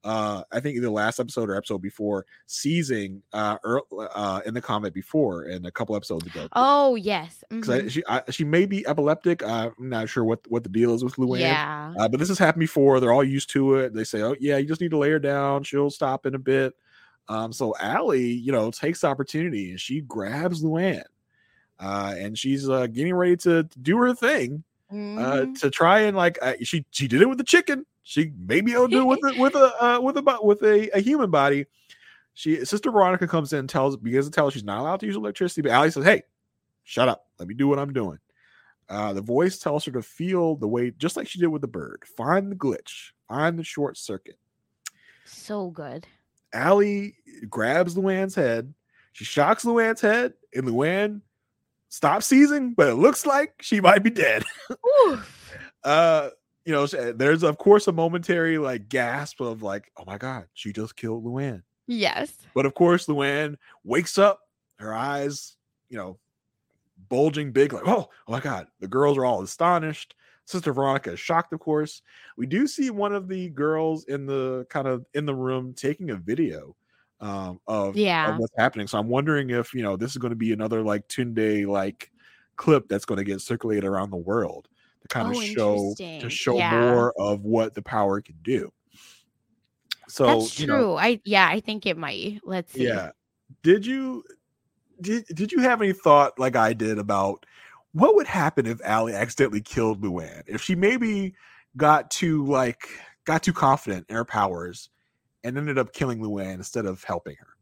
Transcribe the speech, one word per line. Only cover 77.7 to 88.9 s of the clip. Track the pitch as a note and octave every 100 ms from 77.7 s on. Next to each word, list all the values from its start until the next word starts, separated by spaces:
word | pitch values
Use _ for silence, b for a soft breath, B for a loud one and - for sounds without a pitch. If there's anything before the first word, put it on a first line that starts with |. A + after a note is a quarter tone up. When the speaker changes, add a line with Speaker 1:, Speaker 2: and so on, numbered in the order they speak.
| A2 G2 D3
Speaker 2:
Yeah. | G3+ E3 D#3
Speaker 1:
of | D#3
what's | A#2 -
happening. | A#2+ A2 G2
So | G#2+
I'm | A2
wondering | B2+ D3 D3 C3
if, | A#2+ A#2
you | B2+
know, | G#2 F#2+
this | A#2+
is | C3+
gonna | A#2+ A#2
be | A2+
another, | G#2+ G#2+ A2+
like, | G#2+ G#2 -
Tunde, | - B2 A2+ A2 G#2+ G2+
like, | G2+ G2 - - _ b b b -
clip | - D3 -
that's | G2+ -
gonna | G2 G2
get | G2
circulated | - A#2+ A#2 G#2 F#2+
around | G2 G2+
the | F#2
world | E2+ A2+ F2+ E2 _ _ _ _
to | -
kinda | B2+ A#3
Speaker 2:
Oh, | B3
Speaker 1:
show, | G#3 G#3 G#2+ G#2 G2+ G#2+ F3 D#3+
to | A#2
Speaker 2:
interesting. |
Speaker 1:
show | A#2+ C3+ A#2+
Speaker 2:
Yeah. |
Speaker 1:
more | A#2 - A#2+ A#2+ A#2+ -
of | G2+ G#2 G2+
what | A2+ A2 G#2+
the |
power | - A2+ G2+ G2
can | - E2
do. | E2 B2+ - _ _